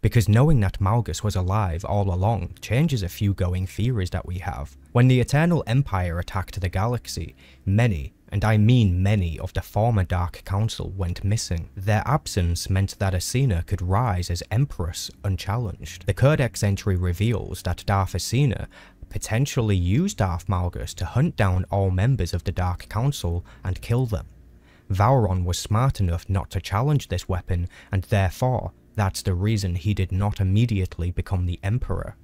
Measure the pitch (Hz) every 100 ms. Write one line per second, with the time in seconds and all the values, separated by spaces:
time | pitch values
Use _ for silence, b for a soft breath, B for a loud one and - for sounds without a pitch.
0 | 104 120 101 107 147 147 98 - 95 117
1 | 107 - 107 95 90 101 98 82 95 101
2 | 98 90 98 113 87 - - 110 165 131
3 | 92 - 101 95 90 92 92 - 113 120
4 | 90 92 - 90 90 73 71 - - 117
5 | 127 127 120 143 165 165 - 120 143 98
6 | 90 82 90 101 90 - 92 92 107 120
7 | - - 82 - B B - 101 120 85
8 | 69 _ - 101 107 107 107 127 104 87
9 | 95 107 90 80 - - - - 113 113
10 | 90 90 90 - - 101 110 - 85 92
11 | 90 87 98 107 - 85 80 - 95 107
12 | - 147 - - 87 82 - 95 98 -
13 | 98 92 - 123 135 87 - 101 87 95
14 | 123 90 90 90 - 104 143 - 85 -
15 | - - 101 92 - 107 117 82 - -
16 | - - 135 151 123 - 104 98 - 92
17 | 90 87 107 101 95 95 - 87 - 98
18 | 92 95 - 117 143 - - B B B
19 | - 104 - 110 143 - 110 98 87 110
20 | 190 - 98 87 - 92 90 - - -
21 | - 120 160 - 101 92 92 101 98 92
22 | 117 131 87 87 - 90 90 90 - 104
23 | 131 139 90 87 - B - 90 - 117
24 | 127 107 - - - - b b b 95
25 | 104 135 101 92 87 87 - 107 135 -
26 | 92 85 - 95 - 98 - 98 135 143
27 | - 90 - 90 - 90 87 B B 98
28 | - 104 95 - 127 123 98 - _ -
29 | 98 - - 90 101 113 98 87 107 101
30 | 92 92 101 - 92 101 120 104 92 -
31 | 87 87 - 95 87 87 - 120 - 87
32 | 85 -